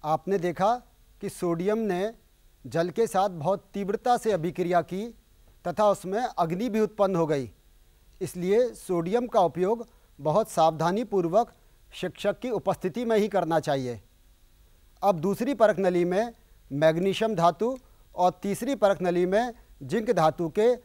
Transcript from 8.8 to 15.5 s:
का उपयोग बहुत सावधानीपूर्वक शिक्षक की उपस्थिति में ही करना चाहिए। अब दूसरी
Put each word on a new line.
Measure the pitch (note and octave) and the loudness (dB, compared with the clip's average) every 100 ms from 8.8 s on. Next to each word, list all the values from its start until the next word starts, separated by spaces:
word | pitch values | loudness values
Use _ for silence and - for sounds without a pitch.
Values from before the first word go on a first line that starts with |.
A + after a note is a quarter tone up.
| - F3+ E3+ A3+ A#3+ | -4 -2 0 -2 0
का | A3+ | 2
उपयोग | F3 E3 F#3 A#3 A#3 _ _ - | 2 2 -2 -2 -6 _ _ -6
बहुत | C#3+ F3 A3 | 0 0 0
सावधानीपूर्वक | - D#3+ D#3+ D#3+ G3 A#3 G3+ E3 F#3 A#3 _ _ _ _ | 2 2 2 -2 -2 -2 -2 2 0 0 _ _ _ _
शिक्षक | - F3+ - G3+ - | -10 -10 -4 -4 -4
की | B3+ | -4
उपस्थिति | G#3 F#3+ F3 F3+ F#3+ A#3+ | -4 -2 -2 -4 -4 0
में | A3 | 2
ही | G#3 | 2
करना | F#3+ E3 E3 | 0 2 0
चाहिए। | D#3 C#3 B2+ A2+ _ _ _ _ _ _ _ _ _ _ | 0 -2 -2 -8 _ _ _ _ _ _ _ _ _ _
अब | G3 F3+ | 0 2
दूसरी | F3 G3 A#3+ | 0 -2 -2